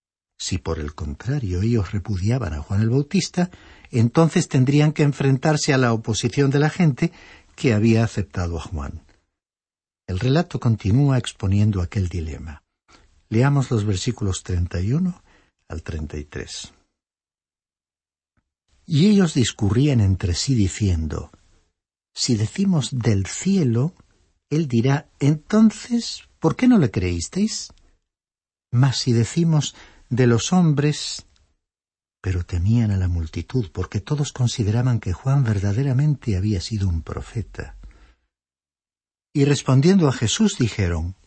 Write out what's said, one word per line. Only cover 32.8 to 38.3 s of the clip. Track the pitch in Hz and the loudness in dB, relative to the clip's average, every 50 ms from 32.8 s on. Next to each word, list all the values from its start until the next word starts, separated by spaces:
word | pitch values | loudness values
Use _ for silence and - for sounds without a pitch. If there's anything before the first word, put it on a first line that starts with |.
| 117 104 | 2 2
a | 101 95 | 0 0
la | 92 87 | 0 0
multitud, | 90 85 80 78 - - 82 - - 131 110 90 - | -2 -2 -4 -6 -8 -10 -10 -4 -4 -4 -4 -4 -6
porque | 110 95 - - 107 | -8 -10 -6 -6 -8
todos | - - 151 143 147 - - | -4 -4 -4 -4 -4 -6 -2
consideraban | - 127 117 - - 110 98 107 120 123 131 120 107 | -2 -2 -2 0 -2 -2 0 0 0 0 0 0 0
que | - 95 87 | -2 -4 -6
Juan | - - 131 135 143 135 | -4 -2 0 0 2 2
verdaderamente | 110 107 101 95 101 98 117 139 143 127 127 147 151 143 - - 120 101 | 0 0 0 0 -2 -2 0 -2 0 0 0 0 0 0 -2 -2 -4 -2
había | 90 95 107 104 90 | -2 0 0 -2 -2
sido | - - 117 104 98 | -4 -6 -4 -2 -2
un | 95 85 80 | -2 -2 -4
profeta. | 73 - - - - - - 117 98 - - - - - - - - - - _ - _ _ _ _ _ | -6 -8 -10 -10 -12 -10 -8 -10 -10 -10 -12 -14 -14 -14 -14 -18 -20 -20 -20 _ -20 _ _ _ _ _